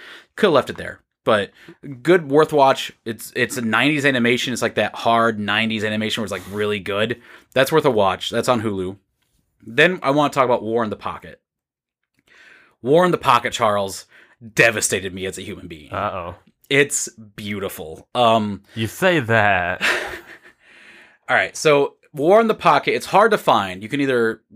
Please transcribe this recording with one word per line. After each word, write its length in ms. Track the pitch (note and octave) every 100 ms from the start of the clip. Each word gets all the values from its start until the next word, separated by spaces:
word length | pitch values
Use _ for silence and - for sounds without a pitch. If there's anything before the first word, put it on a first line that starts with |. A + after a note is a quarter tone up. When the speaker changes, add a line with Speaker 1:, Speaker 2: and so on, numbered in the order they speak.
| - - _ -
Speaker 1:
could 120 | G3+
have 60 |
left 160 | C#3+ -
it 80 | F2
there." 220 | E2+ - _ _
but 280 | - G#2+ F#2+ _ - - C#3+ B2+
good, 280 | B2 F3+ C#3+
worth 220 | C#3+ D3+
watch. 400 | D3+ C#3 C3 - - -
It's, 260 | G#2+ -
it's 220 | - A#2+ -
a 60 |
nineties 440 | A#2 A2 C#3 D#3 C#3
animation. 460 | C3 A#2+ B2 -
It's, 100 | A2+
like, 140 | A2+ -
that 180 | G#2
hard 460 | - A#2 A#2 A2+ G#2+
nineties 460 | G2+ G#2 A2 A2 G#2+
animation 360 | G#2+ G#2+ A#2+
where 40 | G2+
it's, 80 |
like, 100 | G2 F#2
really 280 | G#2 G#2 G#2
good. 420 | F#2 G2+ A2+ A#2+ - - _
That's 180 | B2+ C3+
worth 140 | D#3 D3+
a 60 |
watch. 380 | A2 G2 F#2 -
That's 200 | A#2 A#2+
on 120 | B2
Hulu. 360 | A2 G2 F#2 F#2+ _ _ _ _ _ _ -
Then 340 | A#2 E3+ F#3
I 80 | C3+
wanna 220 | D3 F3
talk 100 | C#3+
about 200 | B2 A#2+
War 200 | G#2+ A#2
in 60 | A2
the 80 | G2+
Pocket. 440 | G2 E2 E2 - _ _ _ _ _ _ _ _ _ _ - - _ _
War 240 | A#2+ D#3+ F3+
in 60 |
the 60 | D#3
Pocket, 360 | C3+ A#2+ A#2+
Charles, 520 | - A2+ G2+ G2 F#2+ - _ _ _ A#2
devastated 600 | - A#2+ G#2+ - G#2 F#2+
me 120 | F#2 F#2
as 120 | F#2
a 60 |
human 240 | G2+ F2+ F2
being. 260 | E2 C#2+
Speaker 2:
Uh-oh. 420 | G2 G2+ F#2 F2 F#2+ _ _ -
Speaker 1:
It's 380 | C#3 C#3+ - -
beautiful. 1000 | - G#2+ - G#2 G#2 F#2+ - D#2 D#2+ _
Um, 500 | A#2+ A#2 A2+ G#2 F#2 _ A#2
Speaker 2:
You 120 | A2
say 340 | - F#3 E3+
that. 600 | A2+ A2+ G#2 F#2+ F2 F#2
Speaker 1:
<laughs> 1500 | - - - - - - _ _ _ - - - - _ -
All 80 | B2
right, 180 | F#2+ -
so 400 | D#3 C#3+ C#3 - _
War 300 | D3 D3+ G#3+
in 60 | A3+
the 60 |
Pocket, 400 | G#3+ F3 C#3+ -
it's 120 | A#2+ -
hard 260 | F#3 A3+
to 60 | G#3
find. 440 | - A#2 F#2+ F#2
You 60 | G#2+
can 140 | C#3
either 400 | C#3 B2 A2+ - _